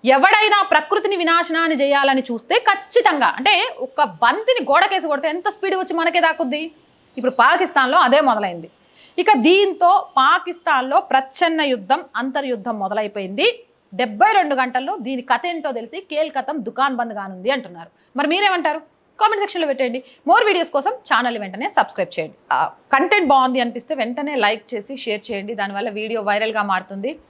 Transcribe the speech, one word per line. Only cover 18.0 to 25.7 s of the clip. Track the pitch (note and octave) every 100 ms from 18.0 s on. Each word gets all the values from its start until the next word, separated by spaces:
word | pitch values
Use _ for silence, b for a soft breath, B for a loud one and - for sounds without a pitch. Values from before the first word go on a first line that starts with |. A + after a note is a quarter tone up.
| _ B3+
మరి | C#4+
మీరేమంటారు? | F4 G4+ F4+ D#4 D#4 - _ _ -
కామెంట్ | G#4+ G#4+
సెక్షన్లో | G4 F#4 D#4
పెట్టండి. | C4+ B3+ B3 b b C#4
More | G#4+ G#4+
వీడియోస్ | F4+ E4+
కోసం | C#4+ C#4
ఛానల్ | B4+ - A#3 B3 A#3
వెంటనే | G3 F#3+ E4
సబ్స్క్రైబ్ | D#4+ G#3 - F3+ -
చేయండి. | D#3 - _
ఆ, | C3 D3+
కంటెంట్ | - _ C4+ F4 G#4 D#4
బాగుంది | C4+ B3+ B3+
అనిపిస్తే | A#3+ A#3+ -
వెంటనే | D4 A3+ B3 C#4+
లైక్ | C#4 G#3 A3 -
చేసి | A3+ G3+ C4+
షేర్ | A#3+ G#3 G#3
చేయండి. | G3+ G3+
దానివల్ల | A3+ G3